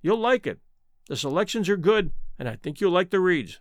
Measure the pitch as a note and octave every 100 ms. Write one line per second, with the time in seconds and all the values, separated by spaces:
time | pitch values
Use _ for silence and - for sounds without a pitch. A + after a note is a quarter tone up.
0 | D#3 A3+ A3+ B3+ C#3 - _ _ _ _
1 | _ C3 C#3+ D#3 G#3 A3+ F#3 G3+ E3 G#3+
2 | - - - - B2 A2 - D3+ G3 F3
3 | F#3 G3 F#3 E3 G2 -